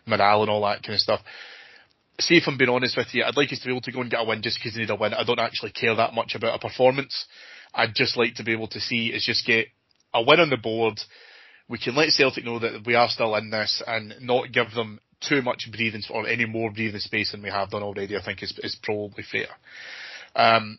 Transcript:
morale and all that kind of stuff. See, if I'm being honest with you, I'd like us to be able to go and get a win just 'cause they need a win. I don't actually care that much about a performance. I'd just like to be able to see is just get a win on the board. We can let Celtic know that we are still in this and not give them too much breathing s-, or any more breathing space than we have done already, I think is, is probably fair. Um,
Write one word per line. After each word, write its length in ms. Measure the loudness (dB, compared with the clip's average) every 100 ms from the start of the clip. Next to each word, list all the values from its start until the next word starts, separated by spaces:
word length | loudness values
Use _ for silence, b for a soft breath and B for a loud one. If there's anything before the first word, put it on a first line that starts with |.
| -2
morale 340 | 2 6 6
and 80 | 4
all 140 | 2
that 180 | 0 -2
kind 140 | -2 -2
of 60 |
stuff. 200 | 0 0 B B B B B B B _ _ -4
See, 180 | 6 6
if 100 | 6
I'm 100 | 2
being 140 | 4
honest 260 | 4 2 0
with 160 | -2
you, 100 | 0
I'd 140 | 2 2
like 140 | 0
us 80 | -2
to 60 | -4
be 60 |
able 100 | -4
to 100 | -4
go 100 | -6
and 80 | -2
get 120 | -2
a 40 | 0
win 160 | -2
just 180 | -2 -4
'cause 100 | -6
they 60 | -4
need 100 | -2
a 60 | 0
win. 180 | 0
I 100 | 0
don't 140 | 0 2
actually 340 | 0 -2 -8
care 220 | -2 2
that 220 | 2 2 0
much 180 | -2
about 220 | -2 -2 -2
a 120 | -6
performance. 580 | 4 4 4 -2 -10 -12 B B B B 0
I'd 180 | 0
just 240 | 2 0 2
like 180 | 0 0
to 80 |
be 100 | -2
able 160 | -2 -4
to 100 | -8
see 340 | -4 -2 -2
is 100 | -2
just 220 | -2 0 2
get 220 | 2 2 _ _ _ _ 2
a 80 |
win 160 | 6 6
on 100 | 6
the 80 | 2
board. 420 | 0 0 0 0 -10 B B B B B -12
We 100 | -6
can 160 | -2
let 160 | 2 4
Celtic 340 | 4 4 2
know 140 | -6 -4
that 300 | -4 -4 2
we 80 | 4
are 140 | 4
still 260 | 2 0 0
in 160 | -2
this 320 | -2 -2 -4 -4
and 300 | -6 -6 -10
not 300 | 0 0 0
give 200 | -2 0
them 260 | -2 -6 -8 _ _
too 200 | 0 0
much 280 | 0 -4 -8
breathing 300 | -4 -4 -4
s-, 100 | -6
or 160 | -6 -2
any 180 | -2 -2
more 260 | -2 -4
breathing 280 | -2 -4 -4
space 320 | -4 -4 -4
than 100 | -6
we 80 | -6
have 200 | -4 -4
done 120 | -4
already, 340 | -6 -6 -6 -4
I 60 |
think 200 | -6 -8
is, 140 | -10 -10
is 120 | -10 -8
probably 420 | -6 -6 -6 -12
fair. 240 | -8 -6 -8 -12 B B B B B B B 4
Um, 420 | 6 6 2